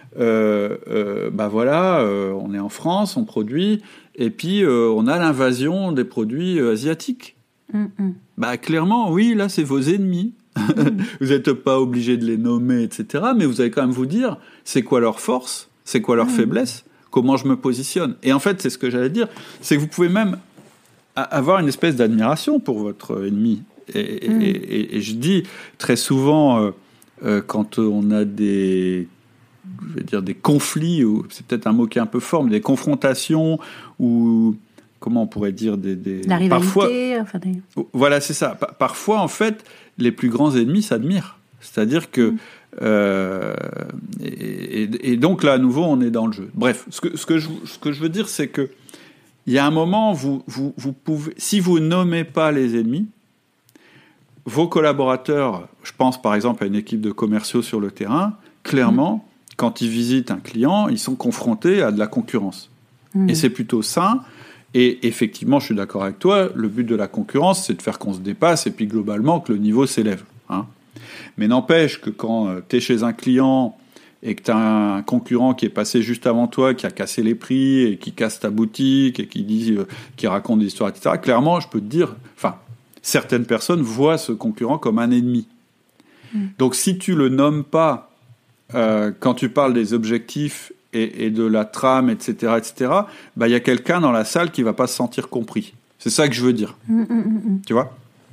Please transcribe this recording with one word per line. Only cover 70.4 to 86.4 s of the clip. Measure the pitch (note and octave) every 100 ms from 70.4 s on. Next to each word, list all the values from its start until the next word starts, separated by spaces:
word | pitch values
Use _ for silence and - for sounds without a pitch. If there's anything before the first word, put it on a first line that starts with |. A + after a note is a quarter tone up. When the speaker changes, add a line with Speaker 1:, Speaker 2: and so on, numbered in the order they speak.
| -
Speaker 1:
hein. | F#2 - - _ - - - - -
Mais | G#2+
n'empêche | B2+ B2+ E3 D3+ -
que | -
quand, | G#2 A2+ A2+ G#2
euh, | F#2 F2+
t'es | B2
chez | - A#2
un | A#2
client | A#2 - B2+ C3 C3 B2 - _ - - _
et | A#2+ G2
que |
t'as | - A2 A2 A2 G#2 G2
un |
concurrent | G#2+ B2 A#2+ A#2+ B2+
qui | B2+ G#2+
est |
passé | - G#2 B2
juste | A2 A#2 B2+
avant | A#2 A#2+
toi, | - C3
qui | B2+ F#2+
a |
cassé | - - -
les | A2 A2
prix | - C3 C3+ C3+
et | A#2+ G2
qui | -
casse | - A2 -
ta | G#2+
boutique | G#2+ A2+ - C3+ C3+ C3+ B2
et | G#2
qui | -
dit, | G2+ A2 A2+ G#2
euh, | F#2+ - - -
qui | G#2+
raconte | G2 G2 A2
des | G2+
histoires, | - G#2
et | -
cetera, | - -
clairement, | C3 A#2+ D3 F3
je | -
peux | A2
te | G#2
dire, | D3+ D3 A2+ - -
enfin, | - - - - _ _
certaines | - C#3+ - A#2+ A#2+
personnes | A2+ - F3
voient | A#2+ A2 D3 D#3+
ce | -
concurrent | G#2+ A2+ G#2+ A#2 D3+
comme | B2 A2+
un | A#2
ennemi. | B2 B2 A#2+ A2 _ _ _ _ _ _ _ -
Speaker 2:
Mm. | G#3+